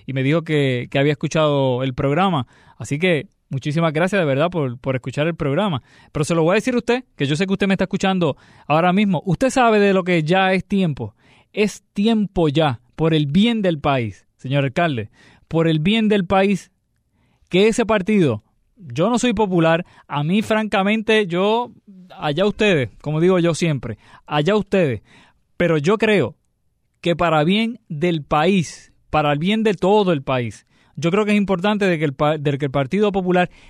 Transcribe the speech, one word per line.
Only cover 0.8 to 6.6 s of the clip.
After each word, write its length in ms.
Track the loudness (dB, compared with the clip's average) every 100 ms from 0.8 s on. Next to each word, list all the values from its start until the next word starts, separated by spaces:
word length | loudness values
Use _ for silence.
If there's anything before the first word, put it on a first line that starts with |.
| -2
que 80 | 0
había 140 | 0
escuchado 720 | 0 -2 0 2 2 0 0
el 120 | -4
programa. 520 | -2 -2 0 0 -2 -6 _ _ -18
Así 220 | -10 -2
que 300 | 0 -2 -4 _ _
muchísimas 440 | -8 -4 -2 0
gracias 280 | 0 0 0
de 60 | 0
verdad 240 | 0 0
por, 280 | -2 -6 -6
por 180 | -6 -6
escuchar 320 | -6 -4 -4
el 60 |
programa. 480 | -2 -2 -2 -2 -4 -8 _ _
Pero 120 | -6
se 100 | -2
lo 80 | 0
voy 100 | 2
a 20 |
decir 180 | 0